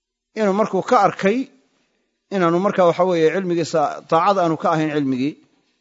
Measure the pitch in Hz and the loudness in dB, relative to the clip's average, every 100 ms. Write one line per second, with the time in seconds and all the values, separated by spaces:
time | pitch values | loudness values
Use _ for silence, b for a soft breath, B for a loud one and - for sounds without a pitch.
0 | _ _ _ - 208 196 214 190 - 247 | _ _ _ -4 0 0 -2 -2 0 2
1 | 190 - 196 240 - _ _ _ _ _ | 2 0 -2 -2 -6 _ _ _ _ _
2 | _ _ - 202 170 170 202 196 175 160 | _ _ -8 -2 0 2 0 2 2 4
3 | 185 170 160 175 185 170 160 165 139 76 | 0 2 2 0 -2 -2 -2 -2 -2 -4
4 | - 160 180 196 170 156 196 160 156 151 | -2 0 2 2 0 0 -2 -2 -2 -2
5 | 139 127 139 - _ _ _ _ | -2 -2 -4 -8 _ _ _ _